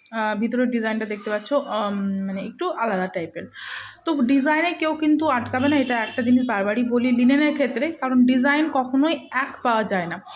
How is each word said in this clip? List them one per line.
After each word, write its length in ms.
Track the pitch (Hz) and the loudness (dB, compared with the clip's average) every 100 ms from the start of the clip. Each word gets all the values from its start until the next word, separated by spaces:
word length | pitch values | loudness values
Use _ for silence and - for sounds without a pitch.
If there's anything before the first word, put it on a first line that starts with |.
| _ | _
আহ, 280 | 226 214 214 | -4 -2 -2
ভিতরের 320 | 220 247 247 | 0 0 0
ডিজাইনটা 340 | 233 220 220 | 0 -2 -2
দেখতে 260 | 220 208 214 | -4 -6 -4
পাচ্ছ, 220 | 208 208 | -4 0
আম, 420 | 285 - 214 208 202 196 196 196 | -2 0 -2 -2 -2 -2 -2 -4
মানে 140 | 190 | -6
একটু 300 | 190 247 359 | -8 -6 -6
আলাদা 360 | 269 233 190 185 | -2 -2 -2 -2
টাইপের। 360 | 190 165 170 - - - - - - | -6 -8 -10 -14 -14 -14 -12 -14 -8
তো 160 | - 294 | -4 0
ডিজাইনে 520 | 247 277 269 302 339 | 2 4 2 2 0
কেউ 220 | 339 320 | -2 -2
কিন্তু 340 | 311 311 302 311 | 0 2 2 2
আটকাবে 400 | 254 - 254 277 | 0 0 0 2
না, 80 | 294 | 2
এটা 220 | 240 240 | 2 -2
একটা 240 | 214 - | -2 -2
জিনিস 220 | 240 247 254 | 2 4 4
বারবারই 360 | 208 202 220 | 0 0 0
বলি 300 | 240 240 247 | 0 2 2
লিনেনের 400 | 247 247 277 302 | 4 4 4 4
ক্ষেত্রে, 400 | 294 269 254 302 | 2 -2 -2 -4
কারণ 320 | 320 262 254 | -4 0 4
ডিজাইন 460 | 247 254 269 285 320 | 4 4 2 2 2
কখনোই 400 | 285 254 269 302 | 0 0 2 2
এক 440 | 311 - 247 277 - | 0 -4 -6 -6 -4
পাওয়া 220 | 254 226 | 0 0
যায় 220 | 196 196 170 | 0 -2 -2
না। 160 | 175 - | -8 -12